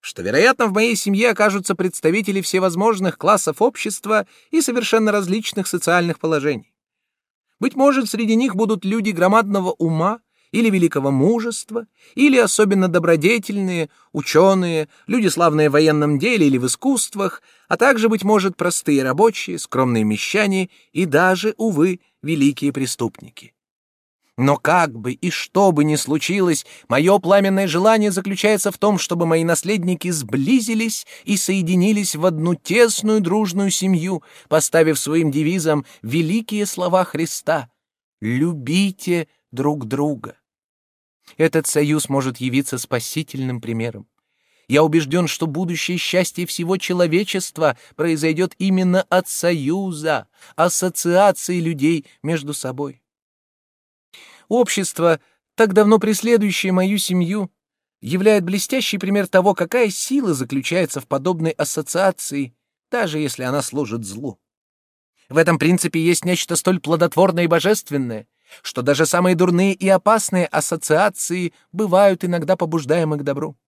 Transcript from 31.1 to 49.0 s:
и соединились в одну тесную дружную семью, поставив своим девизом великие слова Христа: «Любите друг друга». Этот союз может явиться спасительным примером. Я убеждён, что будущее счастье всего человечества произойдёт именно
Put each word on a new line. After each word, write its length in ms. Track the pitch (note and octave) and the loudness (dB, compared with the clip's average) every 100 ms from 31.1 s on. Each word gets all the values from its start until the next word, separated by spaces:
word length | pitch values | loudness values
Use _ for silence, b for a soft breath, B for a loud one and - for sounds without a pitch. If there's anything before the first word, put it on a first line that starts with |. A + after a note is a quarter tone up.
| B | B
и 140 | B G3 | B -4
соединились 760 | - G3 E3+ F3+ F#3 G#3 G3 D3+ | 0 -2 0 2 2 2 -2 -2
в 100 | F3+ | -2
одну 300 | D#3 E3 E3+ | 0 -2 -4
тесную 640 | - G3+ A#3 - G#3+ G#3+ | -2 2 4 2 0 0
дружную 480 | F3 G3+ G#3+ F3 G3 | 0 0 -2 -2 -2
семью, 540 | - F#3+ F#3 D#3 F3 B B B | -2 0 0 0 -6 B B B
поставив 480 | D#3 - E3 D#3+ D3 | 0 2 2 2 2
своим 320 | - D#3+ D#3+ | 0 0 0
девизом 560 | C#3 D3+ F#3 D#3+ D3+ C3 B | 0 0 0 0 0 -2 B
великие 640 | A2+ D3+ D#3+ G#3+ A3+ G#3+ G#3 | -4 -2 0 -2 -2 -4 -4
слова 380 | - F3+ F#3 | -4 0 2
Христа: 680 | F3+ D3+ E3 - - D#3 B2 _ _ _ _ _ | 0 -4 -6 -6 -4 -4 -4 _ _ _ _ _
«Любите 1080 | G#2+ B2 E3 D#3+ B2+ E3+ G3 F#3 - F3 D#3 _ _ | -4 -2 -2 -4 -2 0 0 -4 -4 -4 -4 _ _
друг 340 | A#2+ C#3+ D3+ A#2 | -4 -2 -2 -4
друга». 500 | C3+ D3 C3+ - - _ _ _ _ _ _ _ _ b b | -4 -2 -4 -10 -18 _ _ _ _ _ _ _ _ b b
Этот 300 | D#3+ D#3+ D#3+ | 0 0 -2
союз 420 | D3 D3 D3+ - | 0 0 0 0
может 280 | C#3 C3 A#2+ | -2 -2 -4
явиться 420 | B2+ B2+ C#3 B2+ | -2 -2 -2 -8
спасительным 840 | - B2 - - D#3 C3+ C3 B2 | -4 -6 -4 -8 -8 -8 -6 -6
примером. 460 | A2+ A2+ A2+ A2 - _ _ _ _ _ _ | -6 -6 -6 -8 -20 _ _ _ _ _ _
Я 160 | C3+ | 2
убеждён, 440 | D#3+ E3 C#3+ E3 E3+ | 4 2 0 -2 -2
что 180 | - E3 | -4 -6
будущее 540 | D3 F3+ E3+ - F3+ | -4 -4 -4 -4 -6
счастье 480 | - F3 F3+ - F3+ | -2 0 0 -4 -8
всего 300 | - E3+ F#3+ | -6 -4 -4
человечества 1000 | - F3+ F3 E3 G#3 F#3+ - - D#3 B2+ b - | -2 0 2 2 0 -6 -6 -2 -2 -2 b -4
произойдёт 600 | E3+ D#3+ D#3+ D#3+ F3+ - | -2 0 -2 0 -4 -2
именно 460 | F#3+ F#3 F#3 F3+ | 0 2 2 0